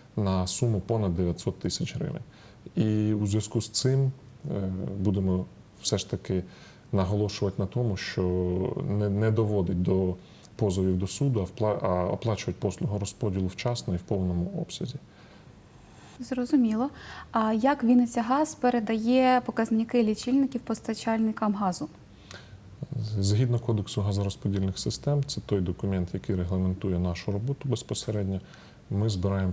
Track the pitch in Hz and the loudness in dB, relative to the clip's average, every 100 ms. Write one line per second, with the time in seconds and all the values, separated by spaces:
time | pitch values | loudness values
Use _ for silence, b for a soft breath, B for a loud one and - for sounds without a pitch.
0 | B - 101 95 90 - 120 107 - 113 | B -2 0 0 0 0 0 0 0 0
1 | 98 85 90 85 - - 90 - 170 - | 0 0 0 0 -4 -4 -6 -4 -6 -4
2 | - - - B B B - - 110 107 | -6 -6 -12 B B B -8 -2 2 2
3 | 107 104 104 110 - 120 - - 131 135 | 2 2 2 0 0 -4 -2 -2 2 2
4 | 135 135 - - - 101 95 92 - 101 | 2 -2 -16 -14 -6 -4 -2 -4 -6 0
5 | 98 98 95 92 92 - - - - 101 | 0 2 2 0 -2 -12 -20 -8 -2 -2
6 | - - - 95 87 B B B B 101 | -2 -8 -2 -4 -4 B B B B 0
7 | 95 104 104 - 101 - 95 123 120 95 | 2 2 0 0 -2 -2 -4 -2 -2 -2
8 | - - 92 90 90 90 92 - 95 101 | -4 -2 0 2 0 0 -2 -2 -2 0
9 | 104 98 110 107 107 104 90 90 90 95 | 0 2 2 2 2 2 0 0 2 2
10 | 92 90 B B B - 107 92 95 92 | 2 -2 B B B -2 0 2 2 2
11 | 95 - 143 113 92 - 107 98 98 90 | -2 -2 0 0 -2 -2 0 0 0 0
12 | 90 107 113 101 - 90 104 - - 104 | 0 -2 -2 -2 -4 -2 -4 -2 -4 -2
13 | 98 - 107 95 92 - 120 120 - 90 | -4 -4 -2 0 -2 -2 -4 -4 -2 -4
14 | - 101 92 87 90 202 - - - 131 | -2 0 0 0 -2 -4 -8 -6 -8 -8
15 | - B B B B - - - - B | -16 B B B B -20 -20 -20 -20 B
16 | B B 247 254 247 294 233 214 277 B | B B -6 -4 2 4 4 2 -2 B
17 | B B B 233 220 220 247 277 233 247 | B B B 0 2 4 4 4 6 6
18 | 240 247 226 269 302 - 247 240 214 226 | 6 2 2 2 2 2 2 2 0 0
19 | 226 254 254 254 247 233 220 220 226 247 | 4 6 6 4 2 -2 2 2 2 2
20 | 214 214 - 269 269 247 - 226 - 220 | 2 2 2 2 2 0 -4 -6 -4 -4
21 | - 220 220 214 214 202 196 180 151 - | 0 2 0 2 0 2 0 -2 -6 -12
22 | - B B B B B B - - 113 | -20 B B B B B B -14 -8 -6
23 | 107 107 98 104 127 117 - 110 98 - | -4 0 2 4 2 2 0 -2 -2 -2
24 | 101 98 98 - 104 98 95 92 110 - | 0 0 -2 -2 -2 0 -2 -2 -4 -4
25 | - 147 135 - - 101 90 87 98 95 | -2 0 -2 -6 -2 0 0 -2 -2 -2
26 | 87 95 - 95 87 92 92 92 98 90 | -2 -4 -2 -2 0 0 0 0 -2 0
27 | 90 85 - 101 120 139 135 120 - 104 | 0 -2 -4 -4 -4 -4 -2 -4 -4 -6
28 | - 107 95 95 B B B B - 101 | -4 -2 -2 -4 B B B B -4 0
29 | 110 98 98 98 95 | 0 0 0 2 0